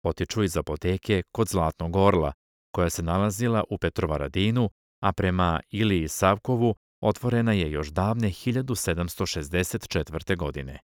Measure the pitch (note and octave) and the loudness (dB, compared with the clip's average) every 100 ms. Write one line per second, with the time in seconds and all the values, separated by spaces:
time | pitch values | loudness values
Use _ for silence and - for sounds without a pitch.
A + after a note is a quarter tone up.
0 | E2 - - A2 G2+ E2 D2+ D#2 F2+ F#2 | -2 -2 -4 0 0 -2 -4 -4 -2 -2
1 | - G2 - - A2 F#2 D#2+ - E2 F2+ | 0 -2 -2 -4 0 2 0 -2 -2 4
2 | G2 F#2 D2 - _ _ _ - E2+ - | 4 4 2 -4 _ _ _ 0 0 0
3 | E2 F2+ G#2 G2 A#2+ A2+ - G2+ E2+ - | -2 0 0 0 0 0 0 -2 -2 0
4 | D#2+ D2+ C#2 F#2 G2+ A#2+ A2 _ _ _ | 0 0 -2 0 2 2 0 _ _ _
5 | G2 - F#2+ F2+ F2+ D#2+ - G#2 A2 F#2 | -2 2 0 2 2 0 -4 -2 2 2
6 | D#2 - F#2+ G2+ - B2 A#2 G#2 _ _ | 0 2 2 2 0 2 2 0 _ _
7 | G#2+ G#2+ B2 A#2+ A2+ G#2 D#2 D2+ D2+ D#2+ | 0 0 0 2 2 2 2 -2 -2 0
8 | G2 A#2 A2 F2 - B2 C3 A#2 - E2 | 0 0 -2 -2 -2 -2 -2 -2 -2 -2
9 | E2+ - F#2+ - C#2+ F2 F2+ - - E2+ | -2 -2 -4 -4 -2 0 0 -4 -2 -4
10 | D#2 D#2+ - F2+ D2+ C#2+ C2+ D2 _ | -2 -6 -4 -2 -2 -6 -10 -14 _